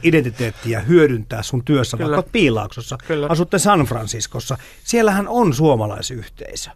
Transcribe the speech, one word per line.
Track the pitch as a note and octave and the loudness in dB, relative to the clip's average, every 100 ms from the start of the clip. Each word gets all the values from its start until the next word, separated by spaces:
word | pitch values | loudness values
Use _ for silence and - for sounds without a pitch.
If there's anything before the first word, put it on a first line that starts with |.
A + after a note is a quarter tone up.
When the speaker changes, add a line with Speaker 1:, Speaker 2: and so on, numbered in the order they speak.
Speaker 1:
identiteettiä | E3+ E3 B2 A2 A#2 - A#2 A2+ | 2 4 2 -4 -6 -4 -6 -4
hyödyntää | G#2 F3 D3 A#2 - A2+ | 4 6 6 2 -6 -8
sun | - B2 | -6 -6
työssä, | B2+ C#3 A#2 A2+ | 0 0 0 -4
Speaker 2:
Kyllä. | D#3 D3+ | -2 -2
Speaker 1:
vaikka | - | -2
Piilaaksossa. | A3+ C#3+ A2 G#2 - - B2+ - | 2 2 0 -4 -12 -12 -12 -6
Speaker 2:
Kyllä. | D#3 D3 | -4 -2
Speaker 1:
Asutte | E3 F3 G3 | 0 0 2
San | G#3 F#3+ | 4 4
Franciscossa. | B2 A#2 A2 A2+ - A#2 - B2+ - - | 2 -2 -6 -8 -8 -8 -8 -10 -10 -16
Siellähän | - A#3 A3 F#3+ G3+ | -2 2 2 2 -2
on | A#3+ G3+ | 2 2
suomalaisyhteisö. | B2+ D#3 A#2 G#2+ G2+ - B2 F#2+ - - - - | 4 4 4 0 -6 -10 -10 -14 -16 -14 -14 -14